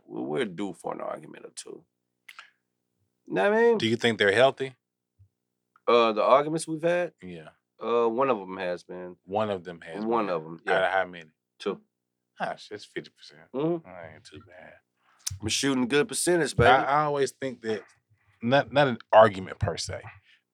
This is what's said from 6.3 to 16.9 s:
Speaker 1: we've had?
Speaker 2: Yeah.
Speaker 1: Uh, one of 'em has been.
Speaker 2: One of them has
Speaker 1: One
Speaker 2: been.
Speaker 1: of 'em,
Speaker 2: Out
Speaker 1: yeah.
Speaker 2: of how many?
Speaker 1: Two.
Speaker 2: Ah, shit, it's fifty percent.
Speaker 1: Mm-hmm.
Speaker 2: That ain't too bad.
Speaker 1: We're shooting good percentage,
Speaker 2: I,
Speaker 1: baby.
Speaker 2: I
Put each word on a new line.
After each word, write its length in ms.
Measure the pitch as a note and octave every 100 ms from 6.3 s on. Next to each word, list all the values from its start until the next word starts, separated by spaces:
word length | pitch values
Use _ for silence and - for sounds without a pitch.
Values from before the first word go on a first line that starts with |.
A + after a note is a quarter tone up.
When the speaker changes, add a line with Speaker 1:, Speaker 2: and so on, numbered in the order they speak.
| C3+ D3+ D#3+ D#3+
Speaker 1:
we've 140 | D#3+
had? 320 | E3 F3 F3 -
Speaker 2:
Yeah. 280 | F#2 E2+ D#2+ - _ -
Speaker 1:
Uh, 260 | A2+ A#2+ A#2
one 200 | A2+ C3+
of 80 | G#2+
'em 180 | F#2 F#2+
has 260 | F2+ F2+
been. 320 | - F2+ F2+ F2+ -
Speaker 2:
One 240 | G2+ G#2+
of 140 | F#2+
them 180 | F2 E2
has 220 | F2 F#2+
Speaker 1:
One 220 | A2 A#2 G2+
Speaker 2:
been. 100 | E2
Speaker 1:
of 100 | D#2+
'em, 80 | E2
Speaker 2:
Out 60 | -
Speaker 1:
yeah. 200 | F#2+ F2+
Speaker 2:
of 40 |
how 120 | F#2+ F2+
many? 240 | F2 D#2+ _ _ -
Speaker 1:
Two. 200 | G#2 F2+ _ _ _ _ _ -
Speaker 2:
Ah, 160 | E3+ -
shit, 200 | - G#2
it's 100 | -
fifty 260 | - -
percent. 300 | _ - D2+ E2
Speaker 1:
Mm-hmm. 340 | B2+ D#3+ E3+ F#2
Speaker 2:
That 240 | F2+ D#2+
ain't 100 | D#2
too 180 | - - F#2
bad. 260 | - D#2 D#2 _ _ _ _ - F#2+
Speaker 1:
We're 80 | G#2+
shooting 380 | - C#3 B2+ A#2+
good 200 | C#3+ C3+
percentage, 460 | C3+ F3 F3 C3
Speaker 2:
I, 20 | -
Speaker 1:
baby. 140 | A#2+ C3
Speaker 2:
I 180 | B2+